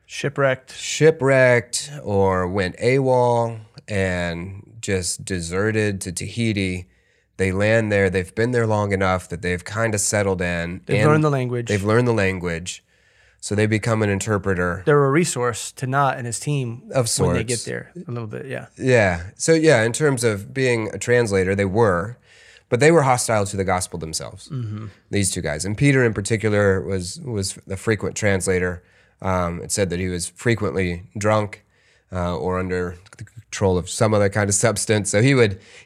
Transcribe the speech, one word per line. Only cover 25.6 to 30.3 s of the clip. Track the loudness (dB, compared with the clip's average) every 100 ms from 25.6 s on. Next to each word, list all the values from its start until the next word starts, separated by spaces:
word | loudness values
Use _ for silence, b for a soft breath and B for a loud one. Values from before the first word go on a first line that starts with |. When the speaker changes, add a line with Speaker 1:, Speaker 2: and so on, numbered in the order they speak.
| -4
Speaker 2:
And | 2
Peter | 4 6
in | 4 0
particular | -2 -2 2 4 4 2
was, | -2 -4 -6 -10
was | -6 -4 -4 -8 -10
a | -6
frequent | -2 -2 -2 -2
translator. | 0 0 0 0 -2 -6 b b b b
Um, | -4 -2 -2 -4
it | -6
said | -2 -2
that | -2
he | -4
was | -4
frequently | -8